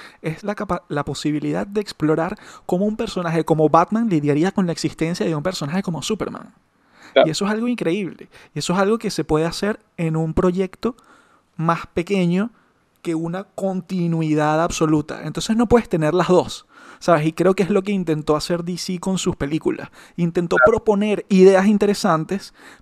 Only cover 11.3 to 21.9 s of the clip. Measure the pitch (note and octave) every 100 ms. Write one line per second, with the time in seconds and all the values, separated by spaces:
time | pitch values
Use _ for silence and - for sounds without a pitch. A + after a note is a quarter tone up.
11.3 | _ _ - D#3+ E3 - - E3+ G3 F3
12.3 | F3+ A#3 - _ _ _ _ F3 D#3+ E3
13.3 | F3+ G3+ - F#3+ F#3 F3+ F#3 E3+ E3 D#3+
14.3 | D3+ D3+ D#3 E3+ - D#3 D#3 D3 - D#3+
15.3 | D#3 - A3 A#3+ A#3 - F3 D3+ F3 E3+
16.3 | F3+ C3+ - _ - - - - D#3+ D#3
17.3 | - E3+ F#3+ F#3 G3+ F#3+ G3+ E3+ D#3 D3
18.3 | D3+ - F3 E3+ F3 - F3+ F#3+ F#3+ F#3
19.3 | - C#3 D#3 - - - - - - E3+
20.3 | F3 E3+ G#3 - F3+ - G3 G#3 F#3+ -
21.3 | F#3+ F#3 F#3+ G3 G#3 G3+